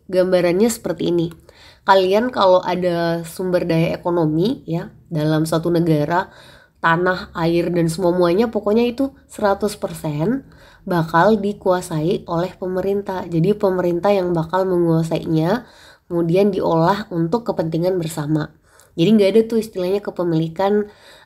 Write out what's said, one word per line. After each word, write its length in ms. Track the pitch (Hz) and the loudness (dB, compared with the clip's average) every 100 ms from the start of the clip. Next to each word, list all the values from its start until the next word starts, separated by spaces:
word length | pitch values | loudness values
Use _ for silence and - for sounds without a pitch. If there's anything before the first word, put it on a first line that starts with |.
| - | -4
gambarannya 640 | 185 185 180 175 175 233 | 0 2 2 2 2 2
seperti 400 | 226 - 165 165 | 0 -6 -4 -2
ini. 240 | 175 165 - - - - - | 0 -2 -6 -20 -20 -20 -4
Kalian 480 | - 196 185 196 247 | 2 4 4 2 0
kalau 320 | 254 190 180 | 2 4 4
ada 640 | - 180 180 170 170 170 165 | 2 -2 -2 0 -2 -2 -6
sumber 400 | - 185 180 170 | -8 -2 -2 0
daya 240 | 165 165 | 0 0
ekonomi, 720 | 175 180 175 156 156 196 277 - | -2 -2 0 0 0 0 -4 -6
ya, 240 | 165 202 - - | -8 -8 -16 -8
dalam 400 | 160 151 156 160 | -4 0 0 0
suatu 160 | 165 170 | -2 0
negara, 640 | 170 170 156 147 170 196 - - - _ _ | 0 2 2 0 -2 -4 -10 -20 -20 _ _
tanah, 560 | 170 165 180 185 - | 0 2 0 -2 -6
air, 400 | - 165 170 170 | -4 0 0 0
dan 160 | 175 170 | 0 0
semua-muanya, 640 | 165 175 180 175 180 233 | 0 0 2 2 2 0
pokoknya 320 | 220 202 214 240 | -2 0 0 0
itu 320 | 240 269 - _ | -2 -4 -6 _
seratus 480 | - 208 196 208 | -4 -2 0 -2
persen 720 | - 190 165 160 147 165 277 - - - - - | -4 -10 -8 -6 -2 -2 -2 -6 -20 -20 -16 -4
bakal 480 | 175 165 165 185 220 | -2 0 2 4 4
dikuasai 880 | 196 202 196 180 180 160 156 214 | 0 -4 -2 -2 -2 -4 -2 -4
oleh 300 | - 170 185 - | -4 -4 -4 -6
pemerintah. 720 | 185 185 196 202 202 185 175 | -6 -4 -2 -4 -4 -8 -4
Jadi 240 | 170 170 | 0 0
pemerintah 560 | 208 196 185 175 175 196 | 2 0 0 0 0 2
yang 240 | 202 180 | 2 2
bakal 320 | 170 160 185 | -2 -2 -2
menguasainya, 1040 | 190 175 170 165 165 160 - 160 160 233 240 - - - - | 0 0 2 2 0 -4 -2 0 0 -2 -4 -20 -20 -20 -6
kemudian 400 | 170 170 180 208 | -2 0 2 2
diolah 560 | 185 175 165 165 202 214 | 2 0 2 2 0 -4
untuk 320 | 175 165 226 | -4 -2 -2
kepentingan 560 | 226 190 165 160 175 185 | -2 -4 -2 -2 0 -2
bersama. 560 | 160 160 147 156 156 - _ _ _ - | -4 -6 -2 -2 -2 -10 _ _ _ 0
Jadi 120 | 170 | 4
nggak 160 | 214 190 208 | 6 6 4
ada 60 | |
tuh 140 | 226 226 | 2 0
istilahnya 400 | 220 185 180 202 | -4 -4 -2 -2
kepemilikan, 880 | 202 190 175 160 165 165 196 208 208 - - - | -4 -4 -2 0 -2 -2 0 0 -2 -10 -20 -20